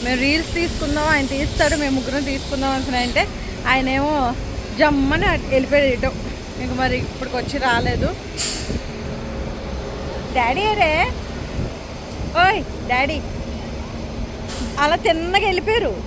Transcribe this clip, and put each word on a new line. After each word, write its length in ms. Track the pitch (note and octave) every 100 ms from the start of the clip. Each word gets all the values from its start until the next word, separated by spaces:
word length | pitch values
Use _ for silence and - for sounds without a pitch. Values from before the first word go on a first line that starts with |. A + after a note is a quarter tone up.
మేము 180 | A#3+ B3+
రీల్స్ 320 | C4+ D#4 E4
తీసుకుందాం, 540 | E4+ E4+ - D4 D4 D4+
ఆయన 180 | D4+ C4+
తీస్తాడు, 500 | C4+ D4+ - D4+ D#4
మేము 200 | D4 C4+
ముగ్గురం 280 | A#3+ C4+
తీసుకుందాం 480 | C#4 C4+ - C#4 C4
అనుకున్నా 280 | C4+ C4 B3
అంటే 280 | B3 C#4 G4 - - - A#3+
ఆయన 220 | C4 C4
ఏమో 440 | C4+ C#4+ D4+ B3 B3+ - - - -
జమ్మని 460 | D4+ C#4+ C4+ D#4 -
అటు 160 | D#4+
వెళ్ళిపోయాడు 440 | - C4 B3+ C#4+ C#4
ఇటో. 260 | A#3+ C4+ - - - - -
ఇంక 120 | B3
మరి 240 | B3 C4 B3+
ఇప్పటికొచ్చి 600 | - - B3+ B3 A#3 C#4
రాలేదు. 580 | B3+ A#3+ B3 A#3+ C#4 F#4+ - - - - - - - - D2+ - - - - - - - - - - - -
డాడీ 280 | C4 A#3 D4
అరే, 500 | G#4 G#4+ E4+ D#4 G#4+ - - - - - - - - - - - - D#4
ఓయ్ 240 | F#4 G4
డాడీ, 580 | B3+ - - B3 C#4 D4+ - - - - - - - - - - - - - - A#3 -
అలా 160 | D4 F4
తిన్నగా 500 | G#4+ E4 E4+ G4 A4
వెళ్ళిపోయారు. 500 | F#4 G4+ A4+ F4+ A#3